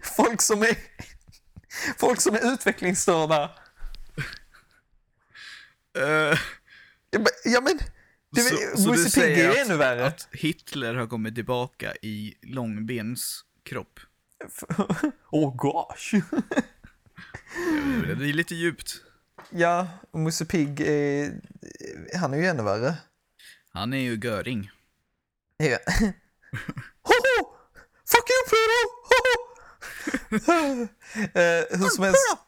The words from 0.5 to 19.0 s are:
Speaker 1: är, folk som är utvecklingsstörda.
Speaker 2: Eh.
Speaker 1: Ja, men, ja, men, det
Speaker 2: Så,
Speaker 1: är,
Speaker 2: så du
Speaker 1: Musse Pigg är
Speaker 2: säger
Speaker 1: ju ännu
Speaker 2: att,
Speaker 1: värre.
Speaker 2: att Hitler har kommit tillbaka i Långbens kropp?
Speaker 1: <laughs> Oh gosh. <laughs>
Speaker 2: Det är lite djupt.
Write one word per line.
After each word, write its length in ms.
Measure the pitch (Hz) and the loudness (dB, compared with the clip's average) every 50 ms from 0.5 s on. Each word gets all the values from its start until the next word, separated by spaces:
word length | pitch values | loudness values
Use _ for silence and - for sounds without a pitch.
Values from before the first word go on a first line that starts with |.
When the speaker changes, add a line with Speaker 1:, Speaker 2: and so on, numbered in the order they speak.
| 220 202 214 | 2 4 4
Speaker 1:
är, 140 | 226 220 - - - - - - - - - _ - - - _ _ _ - - _ - - - 302 247 - | 2 2 0 -4 -18 -18 -20 -20 -20 -20 -20 _ -20 -20 -20 _ _ _ -20 -20 _ -12 -8 -6 -6 -2 2
folk 220 | - - 247 - | 2 2 2 4
som 140 | - 381 208 | 2 2 2
är 180 | 226 - 233 269 | 2 2 0 0
utvecklingsstörda. 960 | 240 - - - - - 180 190 170 - - 175 160 160 151 160 151 143 - - - - - _ _ - - - - - - - - 143 - - - - _ _ - _ _ _ _ _ _ _ _ _ _ _ _ _ _ _ - - - - - - - _ _ _ _ _ - | 2 0 -2 -2 0 -2 -2 0 2 2 4 4 4 4 2 2 2 2 -2 -8 -16 -20 -20 _ _ -10 -10 -10 -10 -14 -14 -10 -10 -10 -10 -10 -16 -20 _ _ -20 _ _ _ _ _ _ _ _ _ _ _ _ _ _ _ -20 -20 -20 -20 -20 -20 -20 _ _ _ _ _ -2
Speaker 2:
Eh. 400 | 135 143 156 156 156 147 160 - - - - - _ _ - - - _ _ _ _ _ | 0 2 2 2 4 2 2 0 -2 -6 -14 -18 _ _ -20 -20 -20 _ _ _ _ _
Speaker 1:
Ja, 80 | - 208 | -2 2
men, 80 | 220 - - - - | 2 2 0 0 -2
ja, 160 | - 233 247 | 2 2 4
men, 180 | 254 381 381 302 - - - _ _ _ _ _ _ _ | 4 2 0 0 -2 -6 -8 _ _ _ _ _ _ _
det 100 | - - | 0 2
Speaker 2:
Så, 140 | 240 - 160 | 2 2 2
Speaker 1:
är, 220 | - - - - | 0 -2 -2 2
Speaker 2:
så 60 | 226 196 | 2 4
du 80 | 214 | 4
Speaker 1:
Musse 300 | 240 226 - 214 - 277 | 6 4 4 4 4 4
Pigg 100 | - - - | 6 6 6
är 40 | |
Speaker 2:
säger 160 | 170 165 175 214 | 6 6 6 4
Speaker 1:
ju 40 | 269 | 4
ännu 140 | 277 220 180 | 2 2 2
Speaker 2:
att, 60 | 151 | 2
Speaker 1:
värre. 260 | 147 131 123 120 123 | 4 2 2 2 0
Speaker 2:
att 220 | 139 160 - - _ - | -2 -2 -4 -14 _ -12
Hitler 600 | - - 151 160 - _ - - 143 127 117 117 | -4 -2 -2 -2 -4 _ -12 -8 -6 -4 -4 -4
har 120 | 127 117 | -4 -4
kommit 280 | 113 123 113 110 110 110 | -4 -4 -6 -6 -6 -6
tillbaka 600 | 120 107 95 127 123 123 131 _ _ - - - - - | -8 -4 -2 -2 -2 -2 -6 _ _ -10 -10 -10 -8 -10
i 320 | 110 107 104 104 107 - _ - | -10 -8 -8 -10 -12 -14 _ -16
Långbens 1000 | - 127 131 120 113 107 104 110 113 127 120 107 110 123 120 - - - - - _ _ _ _ | -12 -8 -8 -6 -6 -6 -6 -6 -6 -6 -6 -6 -6 -6 -6 -8 -8 -10 -12 -14 _ _ _ _
kropp? 360 | - 147 123 92 _ _ - - | -12 -10 -10 -12 _ _ -20 -20
Speaker 1:
<laughs> 1300 | _ _ _ _ _ _ _ - - - - - - 175 - 196 - - - - 302 - _ _ _ | _ _ _ _ _ _ _ -18 -16 -16 -16 -8 -6 -2 -2 0 0 0 -2 -2 -4 -4 _ _ _
Oh 260 | - 151 156 139 127 | 0 2 2 2 0
gosh. 540 | 120 - 139 - 165 - - - - - - - | 0 -2 0 0 -2 -6 -6 -10 -14 -8 0 0
<laughs> 60 | 208 - - - 285 - - - - - - _ _ _ - _ _ _ _ _ - - - - - - - - 349 349 349 311 302 285 285 262 233 - | 0 0 2 -2 -4 -4 0 -2 -2 -2 -2 _ _ _ -20 _ _ _ _ _ -20 -20 -18 -20 -20 -20 -12 -8 -6 -2 -2 -2 0 0 -2 -2 -2 -2
Speaker 2:
Det 40 | 147 - | -2 -4
är 200 | 117 135 147 147 | -2 -2 -2 0
lite 220 | 156 170 - 175 | 0 -2 -2 -4
djupt. 400 | 165 170 170 156 - - - - - | -4 -4 -4 -4 -4 -12 -12 -12 -14